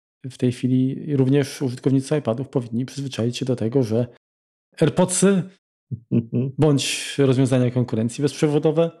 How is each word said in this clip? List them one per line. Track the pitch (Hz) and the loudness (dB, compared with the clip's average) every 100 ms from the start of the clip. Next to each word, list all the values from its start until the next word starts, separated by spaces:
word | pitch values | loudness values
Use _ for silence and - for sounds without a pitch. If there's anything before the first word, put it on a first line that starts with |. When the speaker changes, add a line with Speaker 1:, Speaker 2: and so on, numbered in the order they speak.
| _ _ 131 | _ _ -18
Speaker 1:
w | - | -4
tej | 127 | -2
chwili | 123 127 131 131 135 160 139 | 0 0 2 0 -2 -2 2
również | 131 143 135 - | 4 4 2 -4
użytkownicy | 135 127 139 135 131 151 | -6 -2 0 0 0 -2
iPadów | 117 117 131 | 0 -4 -4
powinni | 135 117 113 127 | -4 -4 -6 -6
przyzwyczaić | 139 139 - 120 123 | -8 -8 -4 -4 -2
się | |
do | 131 120 | -4 -2
tego, | 110 135 | 0 0
że | 110 110 120 - _ _ _ _ _ - | 0 0 -2 -8 _ _ _ _ _ -2
AirPodsy | 151 - 180 - 196 190 - - _ _ _ 117 - | 0 2 0 2 2 2 -2 -12 _ _ _ -14 -2
Speaker 2:
Mhm. | 123 113 123 135 127 | -2 -2 -4 -4 2
Speaker 1:
bądź | 151 139 - - - - | 4 4 0 -6 -6 0
rozwiązania | 135 127 131 127 123 | 2 4 2 2 2
konkurencji | 123 120 110 117 - | 0 -2 -2 -2 -2
bezprzewodowe | 143 - 151 147 160 151 165 - | -4 0 0 2 2 2 0 -4